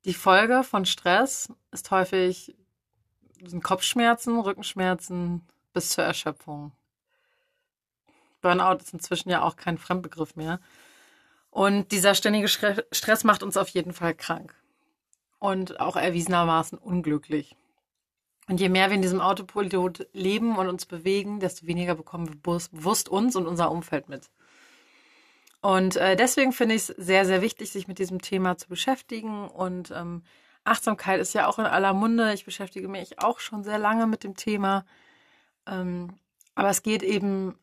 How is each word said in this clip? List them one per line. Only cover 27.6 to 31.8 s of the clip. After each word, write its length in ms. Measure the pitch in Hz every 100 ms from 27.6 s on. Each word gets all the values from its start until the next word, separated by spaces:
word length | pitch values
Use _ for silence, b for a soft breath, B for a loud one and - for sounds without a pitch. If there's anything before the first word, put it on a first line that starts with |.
| 214
sich 180 | 196 185
mit 100 | 185
diesem 220 | 185 185
Thema 380 | - 190 185 180
zu 100 | -
beschäftigen. 800 | 180 - 262 - 226 220 208 202
Und, 420 | - 185 180 170 -
ähm, 280 | 170 170 170 b b b
Achtsamkeit 580 | - 226 - 214 - 190
ist 120 | 190
ja 140 | 214 -
auch 120 | 208
in 60 |
aller 300 | 220 180